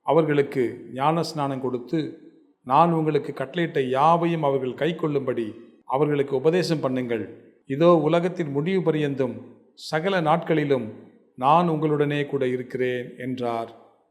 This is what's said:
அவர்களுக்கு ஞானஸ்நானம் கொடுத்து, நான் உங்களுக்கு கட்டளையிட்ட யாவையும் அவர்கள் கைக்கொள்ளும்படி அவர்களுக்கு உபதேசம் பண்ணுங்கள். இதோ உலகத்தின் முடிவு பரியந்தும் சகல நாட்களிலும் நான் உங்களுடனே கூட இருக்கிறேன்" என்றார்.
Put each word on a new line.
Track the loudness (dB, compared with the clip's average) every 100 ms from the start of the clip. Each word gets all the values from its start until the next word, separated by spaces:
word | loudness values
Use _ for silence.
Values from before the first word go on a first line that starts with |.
அவர்களுக்கு | 2 2 4 2 0 0 -2 -4 -12
ஞானஸ்நானம் | -2 0 0 -2 -4 -4 -2
கொடுத்து, | -4 -4 -4 -4 -4 -10 -20 _ _ _
நான் | 2 4 6
உங்களுக்கு | 4 0 0 -2
கட்டளையிட்ட | -8 -6 -4 -2 -2 0
யாவையும் | 2 4 4 2 0
அவர்கள் | 0 0 -2
கைக்கொள்ளும்படி | -2 -4 -2 -2 -2 -2 -4 -6 -10 -20 _ -4
அவர்களுக்கு | 0 2 2 0 2
உபதேசம் | 2 2 0 0
பண்ணுங்கள். | 0 -2 -2 -4 -4 -12 -20 _ _
இதோ | 2 6
உலகத்தின் | 6 4 2 0 -4 -4
முடிவு | -2 0 0 0
பரியந்தும் | 0 -2 -2 -4 -4 -16 -20 _
சகல | -20 -6 -2 0 0
நாட்களிலும் | 2 2 2 0 2 0 -2 -12 -20 _ _ -2
நான் | 4 4 4
உங்களுடனே | 0 0 2 0 0 -2
கூட | -2 -2
இருக்கிறேன்" | -2 -6 -4 -2 -2 -8 -10
என்றார். | -8 -6 -4 -4 -8 -14 -20 _ _